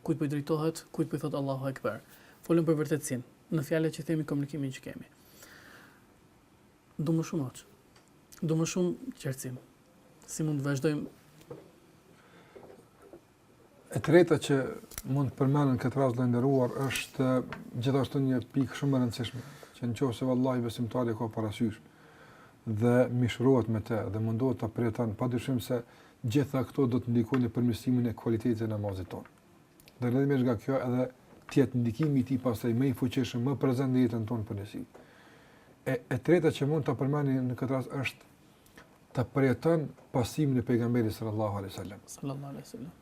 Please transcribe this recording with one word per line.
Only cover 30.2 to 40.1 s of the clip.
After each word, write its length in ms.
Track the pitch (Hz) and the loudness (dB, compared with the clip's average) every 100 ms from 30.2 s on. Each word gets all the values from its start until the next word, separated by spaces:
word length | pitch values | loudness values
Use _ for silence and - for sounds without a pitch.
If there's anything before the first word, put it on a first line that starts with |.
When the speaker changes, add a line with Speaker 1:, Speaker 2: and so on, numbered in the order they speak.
| 139 135 123 | 4 4 2
Speaker 2:
nga 120 | 113 | 0
kjo 160 | - 135 | 0 -2
edhe 260 | 123 123 127 - - - - | 0 0 -2 -6 -20 -20 0
të 140 | 143 | 2
jetë 180 | 135 123 | 4 2
ndikimi 420 | 117 110 156 139 | 0 0 2 2
i 60 | 120 | 2
tij 140 | 135 | 0
pastaj 300 | 127 107 123 113 | 0 0 0 2
më 160 | 139 | 2
i 40 | 120 | 2
fuqishëm, 500 | 123 135 120 123 123 | 0 0 -2 -2 -2
më 80 | 135 | 2
prezant 320 | 139 123 135 | 2 2 2
në 100 | 127 | 4
jetën 240 | 123 113 110 | 4 2 -2
tonë 160 | 120 101 | -4 -4
përgjithësi. 340 | 101 101 - - - - - - - - - - - - | -6 -8 -10 -12 -16 -20 -20 -20 -20 -20 -20 -20 -8 -4
E, 60 | 127 - | -4 -2
e 60 | 131 | -2
treta 320 | - 175 156 | 4 6 4
që 160 | - 139 | 2 0
mund 180 | 156 139 | 0 0
ta 120 | 120 | 0
përmendni 400 | 139 147 143 131 127 | 0 0 2 0 0
në 80 | 123 | -2
këtë 160 | 127 | -2
rast 220 | 131 123 143 | -2 -2 -4
është 240 | 127 - - - - - - - - - _ - | -6 -8 -20 -20 -20 -20 -20 -20 -20 -20 _ -4
ta 80 | 117 | -2
përjeton 640 | 143 135 120 160 170 143 - - | 4 4 4 4 2 0 -10 -4